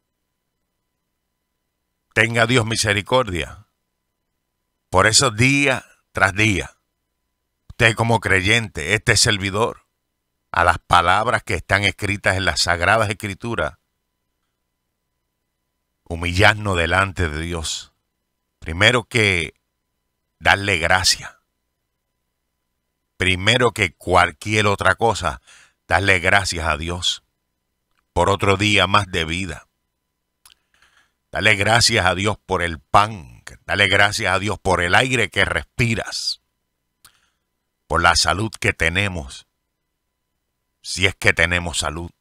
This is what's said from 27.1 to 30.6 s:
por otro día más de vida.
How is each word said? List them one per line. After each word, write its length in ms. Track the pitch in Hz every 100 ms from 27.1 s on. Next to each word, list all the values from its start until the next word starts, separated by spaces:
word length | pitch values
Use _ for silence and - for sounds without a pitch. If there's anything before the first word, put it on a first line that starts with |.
| - _ _ _ _ _ _ _ _ _
por 160 | - 87
otro 280 | 98 101 95
día 300 | 107 101 92
más 200 | 101 95
de 140 | 87
vida. 440 | 80 85 95 76 - _ _ _ _ _ _ _ _ _